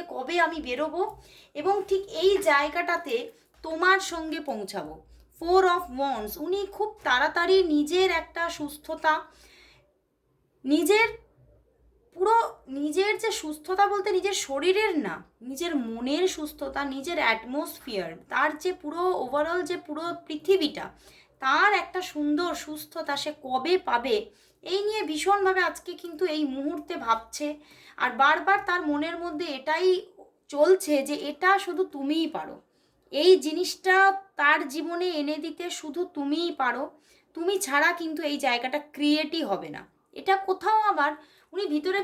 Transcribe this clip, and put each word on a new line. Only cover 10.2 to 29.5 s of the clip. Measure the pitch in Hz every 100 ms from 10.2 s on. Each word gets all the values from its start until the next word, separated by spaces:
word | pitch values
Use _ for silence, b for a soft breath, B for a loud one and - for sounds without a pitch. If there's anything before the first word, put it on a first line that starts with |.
| _ _ _ _ 262
নিজের | 302 330 415 440 - _ _ _ _ _ _ _ _ _ 339
পুরো, | 381 466 - - -
নিজের | 269 302 302 403 440
যে | 440
সুস্থতা | 392 311 302 - 381 403
বলতে | 403 392
নিজের | 370 381
শরীরের | 381 - 277 330 381 427 330
না, | 208 160 - _
নিজের | 247 277 339 302
মনের | 226 226 247 302 370
সুস্থতা, | 349 302 - 269 269 277
নিজের | 269 269 339
অ্যাটমসফিয়ার, | 247 226 220 269 330 - - 208 165 165 -
তার | 247 294 302
যে | 370
পুরো | 370 294 330 370 370
ওভারঅল | 254 285 311 359
যে | 349 349
পুরো | - 302 339 339 -
পৃথিবীটা, | 302 - 381 302 180 - - b b b _
তার | 262 294 392
একটা | 392 339 370
সুন্দর | 359 294 294 294 349 294
সুস্থতা | - 302 - 339 311 285
সে | 311 302
কবে | 262 254 311 370
পাবে | - 240 254 214 220 b b b
এই | - 381
নিয়ে | 415 440
ভীষণভাবে | 320 302 320 403 381 370 339
আজকে | 302 -
কিন্তু | 349 339 311 359
এই | 311 294
মুহূর্তে | 262 277 330 - 269
ভাবছে। | 233 226 - - 294 294 B B B B
আর | 247 233
বারবার | 277 320 349 403 403
তার | 359 320
মনের | 285 320 339
মধ্যে | 339 302
এটাই | 339